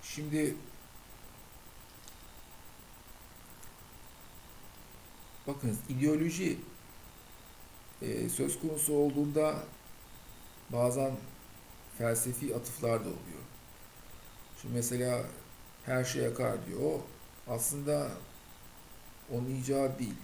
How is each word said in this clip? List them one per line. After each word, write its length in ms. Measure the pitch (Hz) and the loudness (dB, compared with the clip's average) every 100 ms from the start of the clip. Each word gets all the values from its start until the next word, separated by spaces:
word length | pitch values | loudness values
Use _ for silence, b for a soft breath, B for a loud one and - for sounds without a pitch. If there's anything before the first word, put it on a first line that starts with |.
| - | -6
Şimdi 400 | - 151 151 147 - - - - - - - - - - - - - - - - - - - - - - - - - - - - - - - - - - - - - - - - - - - - - - - - - - | -2 2 4 4 2 -6 -12 -14 -16 -14 -14 -14 -16 -16 -16 -14 -14 -16 -14 -14 -14 -14 -14 -14 -14 -14 -16 -16 -16 -16 -16 -14 -16 -14 -12 -12 -12 -16 -14 -14 -14 -14 -14 -14 -14 -14 -14 -16 -16 -16 -14 -14 -8 -4
bakınız, 320 | 139 120 101 - | 0 2 0 0
ideoloji, 720 | 131 147 156 165 170 185 - - - - - - - - - - - - - - - | 6 8 8 6 4 2 2 -4 -12 -14 -14 -14 -16 -16 -16 -16 -16 -16 -14 -16 -4
e, 260 | - 113 117 | 0 2 2
söz 320 | - 139 - | 4 2 2
konusu 320 | 160 156 151 | 2 2 6
olduğunda 680 | 147 147 139 147 147 156 - - - - - - - - - - - - | 8 8 8 6 6 6 4 -4 -12 -14 -16 -14 -16 -14 -14 -16 -16 -2
bazen 420 | 120 123 127 135 131 - - - - - - - - | 6 6 6 4 2 -6 -12 -14 -16 -16 -16 -14 2
felsefi 560 | 117 117 127 120 143 | 4 6 4 2 2
atıflar 460 | 117 120 - 117 117 | 0 -2 0 4 4
da 80 | 95 | 4
oluyor. 360 | 87 85 76 62 - - - - - - - - - - - | -2 -6 -10 -10 -14 -16 -16 -16 -16 -14 -14 -14 -14 -14 -8
Şimdi 120 | 120 | 0
mesela 520 | 120 117 123 123 120 - - - - - - - | 2 2 4 4 4 0 -6 -12 -14 -14 -10 2
"Her 180 | 127 | 4
şey 220 | 127 - - | 4 4 2
akar." 400 | - 120 110 87 | 4 2 2 0
diyor. 140 | 92 | 2
O 220 | 151 151 - - - - - | 4 4 -2 -10 -14 -14 -2
aslında 640 | 120 - 143 143 147 135 - - - - - - - - - - - - | 2 2 2 4 4 2 -2 -8 -14 -16 -16 -14 -16 -16 -14 -14 -14 -2
onun 220 | 123 123 | 0 2
icadı 440 | 131 127 135 135 131 | 0 4 6 6 4
değil. 160 | 117 92 | -2 -2